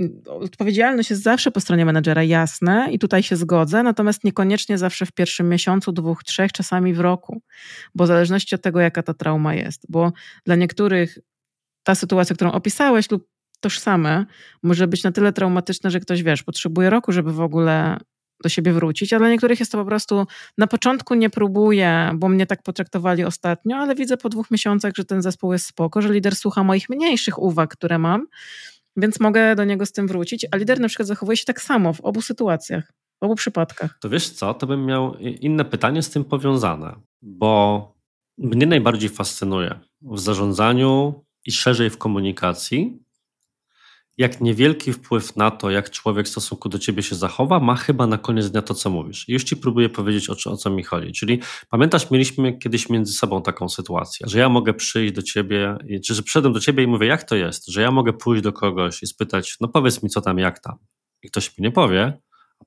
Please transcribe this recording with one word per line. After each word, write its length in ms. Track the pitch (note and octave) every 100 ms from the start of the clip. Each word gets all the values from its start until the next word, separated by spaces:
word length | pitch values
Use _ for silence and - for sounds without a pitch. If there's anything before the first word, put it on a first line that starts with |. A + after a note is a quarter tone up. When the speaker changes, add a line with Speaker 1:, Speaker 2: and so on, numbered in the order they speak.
| F3 - -
Speaker 1:
odpowiedzialność 800 | E3 F#3+ - G3+ G3+ A#3 C4 A3+
jest 140 | G3+
zawsze 280 | G#3 B3 -
po 80 | G#3+
stronie 260 | - F3 E3
menedżera, 380 | D#3+ D#3 D#3
jasne, 640 | D#3+ E3 D#3+ - F3 G3+ C4+
i 80 | A3+
tutaj 240 | G3+ F#3
się 120 | - F3
zgodzę, 480 | E3+ F3 D#3 G3+
natomiast 400 | A#3+ A3 G#3 G#3
niekoniecznie 540 | G#3 G3 F#3+ G3+ - G3+
zawsze 280 | F#3 - F#3
w 60 |
pierwszym 380 | - F3 - F3
miesiącu, 420 | F3 F#3 F#3+ G3
dwóch, 320 | F3 E3 E3
trzech, 280 | - - G3
czasami 420 | - F#3+ F3+ F3+
w 60 | E3+
roku, 420 | F3+ F3+ - A3+ _ - - - - -
bo 80 |
w 40 | F3
zależności 480 | E3+ E3+ G3 - F#3+
od 60 |
tego, 180 | F#3+ F3
jaka 240 | E3+ E3+
ta 100 | E3
trauma 400 | D#3 D#3 D#3 D3+
jest, 320 | D#3 - D#3 -
bo 220 | E3 E3+ F3 - - -
dla 100 | F3
niektórych 640 | F3 - G3+ F#3 E3+ - _ _ _ _ _ _
ta 120 | - F#3+
sytuacja, 400 | - F#3 F3 D#3+
którą 160 | F3
opisałeś 600 | - - - C#4+ A#3 G#3+
lub 160 | G3+ - _ _ _
tożsame, 680 | G3+ - - F#3 D#3 D#3+ G#3 - - _
może 240 | E3+ F3 F3+
być 160 | F3
na 80 | F#3+
tyle 220 | F3 G3+
traumatyczne, 580 | F#3+ F#3 F3+ F3+ F#3 F#3+
że 80 | F3+
ktoś, 240 | F#3+ F3+
wiesz, 200 | E3 C#3+
potrzebuje 460 | - - E3+ E3 F#3
roku, 220 | A3+ A#3
żeby 220 | F3+ D#3
w 60 | D#3+
ogóle 560 | E3 D#3 E3 D#3 D#3 - - _ _ _
do 60 | E3
siebie 240 | - E3+
wrócić, 400 | E3+ E3 D#3 G3+
a 60 | A3+
dla 100 | A3+
niektórych 300 | A#3 A#3+ A#3+
jest 120 | A#3
to 60 | G#3+
po 80 | G3+
prostu: 400 | G#3+ - G3+ F#3+ - - -
„Na 100 | G#3
początku 480 | A#3 B3+ C4 - A#3+
nie 140 | A3
próbuję, 800 | G#3+ G3+ G3 G#3+ G#3 F3+ E3 E3 D#3+
bo 140 | F#3
mnie 160 | F#3+ F#3
tak 180 | F#3+
potraktowali 600 | - F3 F3 F#3 F#3 F3+
ostatnio, 520 | E3+ E3 F3 E3+ A3 C4
ale 180 | C#4+ C4+
widzę 220 | C4 B3
po 120 | A3+
dwóch 220 | A3 A3+
miesiącach, 420 | A3 G#3+ G3+ G3+ F#3+
że 80 | F#3
ten 160 | F#3+
zespół 320 | F#3 F3 F#3
jest 120 | F3+ -
spoko, 360 | - E3 G#3+
że 120 | G#3
lider 220 | G#3 G3 G3
słucha 280 | G#3 G3+
moich 260 | F#3+ F#3+ -
mniejszych 520 | C4 E4 B3 - -
uwag, 320 | F#3 E3 D#3 -
które 220 | E3+ E3+
mam, 280 | E3 F#3+ D#4+ - - - - _ _ -
więc 220 | G#3 G#3+
mogę 360 | A3 G#3+ A3 G#3
do 80 |
niego 220 | G3+ G3 G3+
z 60 |
tym 160 | - G3
wrócić”, 380 | F#3 F3 A#3 -
a 60 | G3
lider 220 | G#3 B3+
na 80 | A#3
przykład 200 | - G3+
zachowuje 300 | G#3 G3+ A3+
się 80 | -
tak 160 | B3
samo 320 | - B3+ F3
w 80 | D#3+
obu 200 | - G#3
sytuacjach, 720 | - A3+ G#3+ D#3+ - D#3+ D3+ _ _ _
w 20 | G3+
obu 100 | A3
przypadkach. 640 | - F3 E3 - E3 -
Speaker 2:
To 80 | G#2
wiesz 200 | C#3+ -
co, 240 | - G2
to 140 | A2+ C3
bym 180 | C#3 C3
miał 300 | C3 C3 -
i-, 300 | A#2 - D3
inne 200 | D#3 C#3+
pytanie 360 | - A#2 D#3
z 80 | D3+
tym 140 | D3+ C#3+
powiązane, 680 | C#3+ C#3 C3+ G#2+ D#2 D#2 - _ _
bo 720 | G#2 F#2 A2 G#2+ G#2 G#2 G#2 _ _ _ _ -
mnie 280 | B2+ A#2 D3+
najbardziej 440 | D#3+ A#2 A2+ G#2+
fascynuje 720 | - F#2+ - G2 F#2+ F2 - _ _
w 180 | C#3 G#2
zarządzaniu 1040 | F#2 G2 G2+ F#2+ A2 B2 C3+ C3+ C#3+ C#3+ _ _ -
i 60 |
szerzej 380 | - - A#2+ A2+
w 80 | A2
komunikacji, 1000 | A2+ G2+ G2 F2+ F#2 F2 - B2+ A3 - _ _ _ _ _ _ _ _ _ _ _ -
jak 240 | B2+ -
niewielki 520 | A#2 A2 C#3 D#3 -
wpływ 420 | A#2+ - A#2 - -
na 160 | G#2+
to, 180 | G#2+ G2+
jak 200 | G2 G2+
człowiek 360 | - A2 G2+ G#2
w 40 |
stosunku 400 | - - G2+ -
do 100 | G2
ciebie 240 | - G2
się 120 | G2+ F#2
zachowa, 440 | F#2 - C3+ F3+
ma 160 | B2 B2
chyba 320 | - C3+ A#2+
na 100 | G#2+
koniec 320 | - A2+ G2+
dnia 120 | G#2+
to, 120 | G#2
co 160 | G2 G#2
mówisz. 400 | F2 D2+ - -
I 40 |
już 100 | B2
ci 140 | B2 D#3
próbuję 320 | C3 A#2 A#2
powiedzieć, 400 | A2+ G2+ G#2 G2+
o 60 | G#2
co, 160 | -
o 60 | G2+
co 120 | G#2
mi 140 | F#2+
chodzi. 280 | F2+ F2 E2
Czyli 280 | - G#2 A#2+ - - -
pamiętasz, 420 | A#2 D#3 E3+ -
mieliśmy 460 | C3 C3 C3+ C3 B2+
kiedyś 320 | A#2 A2+ -
między 240 | A#2 G#2
sobą 280 | - G2 F#2+
taką 280 | F2 - F2+
sytuację, 580 | - F2+ F2 F2+ - -
że 100 | G#2
ja 100 | C3
mogę 240 | B2 A2
przyjść 400 | G#2+ - A2+ G#2+
do 80 | G2
ciebie, 560 | F2 G#2 G2 G#2 G2+ G#2 -
i, 140 | G2+
czy 120 | - A2+
że 80 |
przyszedłem 300 | A2 D#3+ C#3
do 60 | A#2
ciebie 240 | - C#3
i 40 | B2+
mówię: 200 | A2+ A2
„Jak 160 | D#3+
to 120 | - G#2+
jest, 320 | E2+ - -
że 140 | F#2
ja 100 | A2+
mogę 220 | C3 A#2
pójść 300 | A2+ - A2+
do 100 | G#2
kogoś 500 | G2 G2+ F#2 F2+ -
i 40 | -
spytać: 480 | - F#2+ G3 F3+ -
'No 60 | -
powiedz 360 | D#3+ C3 C#3
mi, 60 | G2+
co 120 | -
tam, 160 | F#2+ F#2
jak 220 | F#2 -
tam?', 180 | - - _ _ _ _
i 60 | -
ktoś 280 | - - -
mi 40 |
nie 80 | G#2
powie, 420 | B2 C3+ F#2 A2+ C#3+ _ _ _
a 60 | _